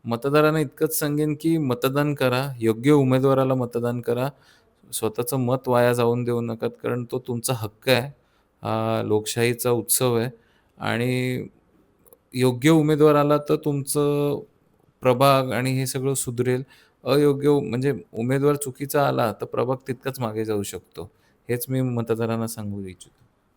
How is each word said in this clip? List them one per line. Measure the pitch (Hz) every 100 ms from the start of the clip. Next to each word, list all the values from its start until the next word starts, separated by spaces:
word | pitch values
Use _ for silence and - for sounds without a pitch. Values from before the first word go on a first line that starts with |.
| 113
मतदारांना | 117 139 147 151 156
इतकंच | 147 - 156 -
सांगेन | 151 147 151 143
की | 165 165
मतदान | 139 120 135 139 147
करा, | 143 127 123 139 123
योग्य | 113 113 131
उमेदवाराला | 147 131 131 135 135 131 131
मतदान | 120 123 120 120
करा, | 117 120 135 - _ _ _ _ -
स्वतःचं | - 110 - 120 135
मत | 123 131 127
वाया | 120 120
जाऊन | 120 120 120
देऊ | 120 120
नका, | 117 113 120
कारण | - 120 123 120
तो | 131
तुमचा | - 120 117
हक्क | 123 107 _ -
आहे, | 123 139 - _ _ _ _ 110
हा | 110 113 110 107
लोकशाहीचा | 107 107 120 117 117 123
उत्सव | 120 110 - 127 117
आहे | 123 123 _ _ _ _
आणि | 101 110 123 127 127 127 95 _ _ _ _ _ _ _ _
योग्य | 127 127 120 147
उमेदवार | 160 151 151 151 147
आला | 147 147
तर | 147 151
तुमचं | 151 143 139 147 147 147 143 139 - _ _ _ _ _
प्रभाग | 127 127 139 135 127
आणि | 113 131
हे | 131 131
सगळं | 135 135
सुधरेल. | 135 - 117 123 127 139 - _ _ 127
अयोग्य | 139 147 143 139
उ-, | 143
म्हणजे | - 123 135 113 -
उमेदवार | - 120 135 143 143
चुकीचा | 139 127 139 147 139
आला | 131 117
तर | 101 123
प्रभाग | 120 120 131 -
तितकाच | 127 135 127
मागे | 117 107 110
जाऊ | 104
शकतो. | 98 90 _ - 87 _ _ _ -
हेच | 120 127
मी | 131
मतदारांना | 127 120 113 113 113 113 113
सांगू | 113 104 101
इच्छितो. | 95 90 - _ _ _ _